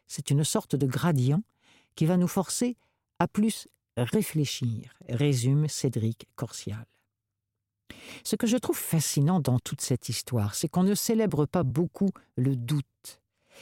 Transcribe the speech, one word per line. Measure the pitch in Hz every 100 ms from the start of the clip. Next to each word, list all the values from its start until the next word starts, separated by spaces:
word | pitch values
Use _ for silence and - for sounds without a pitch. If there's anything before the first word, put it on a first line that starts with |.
| _
c'est | - -
une | 143
sorte | 151 220 - 135
de | 135
gradient | 127 175 143 123 160 - _ _ _ _ -
qui | 160
va | 180
nous | 180
forcer | 196 175 - 240 - _ _ _ -
à | 170
plus | - 220 - - _ _ -
réfléchir, | 120 214 - 156 139 - 123 110 127 _ -
résume | 120 143 127 123 143 151
Cédric | - 135 117 110 - - -
Corsial. | 117 - - 110 113 _ _ _ _ _ _ _ _ _ - - - -
Ce | - 214
que | 233
je | 247
trouve | - 320
fascinant | - 160 - 151 143 185
dans | 135 123
toute | - -
cette | - 127 -
histoire, | 113 - 120 101 -
c'est | 165
qu'on | 180
ne | 190 202
célèbre | - 220 214 156 147
pas | 185
beaucoup | 135 127 175 - 196 - _ -
le | 131 131
doute. | 120 147 - _ - - _ _ _ -